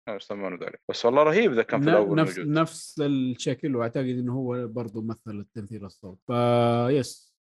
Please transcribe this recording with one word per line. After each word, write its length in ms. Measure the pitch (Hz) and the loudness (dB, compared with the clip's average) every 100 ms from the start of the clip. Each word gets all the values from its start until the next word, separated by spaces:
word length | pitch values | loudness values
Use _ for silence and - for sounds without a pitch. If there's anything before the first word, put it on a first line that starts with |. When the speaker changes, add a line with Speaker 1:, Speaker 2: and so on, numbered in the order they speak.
| - | -12
Speaker 1:
أو 80 | 104 | -12
يسمونه 400 | - 101 95 90 | -10 -8 -8 -8
ذلك. 260 | - - - | -10 -10 -10
بس 140 | - | 0
والله 180 | 120 135 | 4 6
رهيب 300 | 151 170 226 | 6 6 4
إذا 100 | 120 | 2
كان 180 | 110 120 | 2 2
في 60 | 147 | 4
Speaker 2:
ن-، 20 | |
Speaker 1:
الأول 300 | 190 202 156 | 4 4 2
Speaker 2:
نفس، 200 | 160 180 | 0 -2
Speaker 1:
موجود. 140 | 156 | 0
Speaker 2:
نفس 480 | 156 160 - - - | 0 0 -4 -12 -4
الشكل، 760 | 143 139 127 123 - 127 160 127 | 0 0 -2 -4 -4 -4 -2 -2
وأعتقد 280 | 117 143 | -2 -2
إنه 300 | 131 127 123 | -2 -2 -2
هو 340 | 127 127 123 120 | -2 -4 -4 -6
برضو 340 | 113 113 110 | -6 -8 -6
مثل 380 | 110 113 - 104 | -8 -8 -10 -12
التمثيل 440 | 101 - 101 110 | -12 -14 -12 -12
الصوت. 340 | 98 - 98 92 - | -14 -16 -20 -14 -4
فيس، 1080 | 120 120 120 120 117 120 143 120 - _ _ | 0 4 4 4 2 2 0 -2 -8 _ _